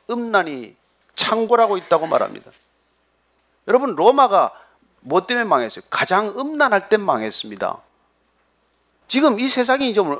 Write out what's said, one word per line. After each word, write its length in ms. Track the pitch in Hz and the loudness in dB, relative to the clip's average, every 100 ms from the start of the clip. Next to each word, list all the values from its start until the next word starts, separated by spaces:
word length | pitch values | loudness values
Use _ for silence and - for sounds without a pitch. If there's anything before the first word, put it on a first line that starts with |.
| - | -10
음란이 640 | 240 233 208 160 135 110 - _ _ _ | -8 -2 0 0 -6 -12 -18 _ _ _
창궐하고 640 | - - 220 220 233 220 190 | -6 -2 -2 2 2 2 0
있다고 300 | - 165 160 | 0 -2 0
말합니다. 440 | 131 101 104 - _ _ _ _ _ _ _ _ _ _ _ - | -2 -2 -8 -20 _ _ _ _ _ _ _ _ _ _ _ 0
여러분, 280 | 247 277 151 | 0 2 2
로마가 560 | 202 277 247 190 131 - _ _ _ _ | 4 4 4 4 2 -2 _ _ _ _
뭐 260 | 123 175 180 | -2 -2 0
때문에 180 | 240 | -2
망했어요? 400 | 220 139 113 - - | 0 0 -2 -8 -8
가장 380 | - - 185 214 208 | -6 0 0 -2 -6
음란할 500 | 277 302 269 202 - | -6 0 2 0 2
때 80 | 214 | 0
망했습니다. 800 | 196 120 110 - 110 98 92 - _ _ _ _ _ _ _ _ _ _ _ _ - | 0 -2 -4 -8 -12 -6 -6 -8 _ _ _ _ _ _ _ _ _ _ _ _ -6
지금 320 | 262 302 208 | 2 2 2
이 80 | 262 | -2
세상이 440 | 254 240 269 262 | 0 0 0 0
이제 100 | 208 | 0
오늘 180 | 170 | 0